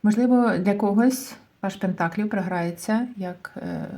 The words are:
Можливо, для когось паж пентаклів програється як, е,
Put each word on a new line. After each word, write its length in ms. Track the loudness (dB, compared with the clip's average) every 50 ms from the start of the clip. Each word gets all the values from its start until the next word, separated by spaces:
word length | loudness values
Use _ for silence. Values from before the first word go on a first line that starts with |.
Можливо, 540 | 4 4 4 4 4 4 4 4 4 4 2 2
для 160 | 2 2 2
когось 600 | 2 2 2 4 4 4 4 2 0 -6 -12 -16 -18 -20 _ _ _
паж 160 | -6 -6 -4
пентаклів 520 | -2 -2 -2 0 0 -2 -2 0 -2 -4 -2
програється 800 | -2 -2 -2 -2 -2 -2 -2 -4 -4 -6 -2 0 0 0 0 -2 -6
як, 360 | -8 -8 -8 -8 -10 _ -16 -14
е, 300 | -12 -10 -8 -6 -6 -8 -8 -10